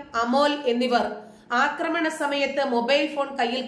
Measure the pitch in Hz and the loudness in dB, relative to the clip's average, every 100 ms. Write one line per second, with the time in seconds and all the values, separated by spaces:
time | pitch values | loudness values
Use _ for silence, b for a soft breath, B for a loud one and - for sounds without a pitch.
0 | - 233 240 269 294 285 262 240 240 240 | -6 -2 2 4 4 2 0 0 2 2
1 | 208 214 B B - 240 294 294 339 330 | 0 -6 B B -4 0 0 0 -2 -2
2 | 320 320 285 285 269 277 269 240 226 285 | -2 -2 -2 0 0 0 0 0 2 2
3 | 302 - 269 262 233 254 | 2 -2 -4 -2 -2 -2